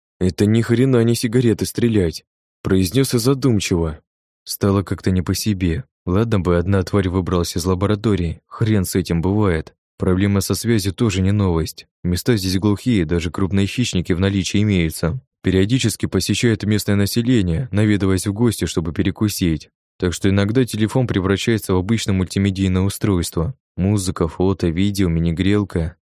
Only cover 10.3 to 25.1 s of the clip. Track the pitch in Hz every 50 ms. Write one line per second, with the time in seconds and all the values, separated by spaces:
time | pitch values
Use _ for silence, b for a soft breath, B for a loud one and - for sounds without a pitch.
10.3 | 101 98 - - 101 - - 113 117 107 90 98 - - 123 107 92 95 92 95
11.3 | 104 104 98 92 85 82 78 - - - - _ _ _ - 87 90 90 - -
12.3 | 120 101 92 95 92 95 101 104 101 - - 127 120 95 80 78 87 85 80 87
13.3 | - - 95 85 95 98 98 98 - - 120 - - 90 80 - 87 82 95 98
14.3 | 98 98 85 - - 98 107 107 101 90 85 80 - - 87 80 101 131 - _
15.3 | _ _ - 95 90 92 98 104 127 127 120 107 - - - 82 - 95 - -
16.3 | 101 - - 117 107 - 101 104 107 101 - - 101 101 101 95 - 120 117 123
17.3 | 127 110 92 90 82 - 131 101 95 104 110 107 104 92 98 95 95 92 - 104
18.3 | 101 104 123 117 101 - 90 80 - 90 80 82 78 - 85 95 85 - 110 104
19.3 | - - 92 85 80 76 - - _ _ _ _ _ - 92 90 82 - - 98
20.3 | 95 101 101 104 110 135 123 - - 107 110 104 - 131 127 107 - 101 90 95
21.3 | 98 92 - 120 113 104 - - 95 92 90 98 117 110 - 113 98 92 90 -
22.3 | - 98 98 101 92 95 95 92 92 92 95 101 - - - 107 95 87 82 -
23.3 | - 87 80 - - _ _ _ _ - 90 98 107 101 90 92 - - 87 78
24.3 | - - 90 95 95 - 90 85 80 90 98 104 98 95 95 87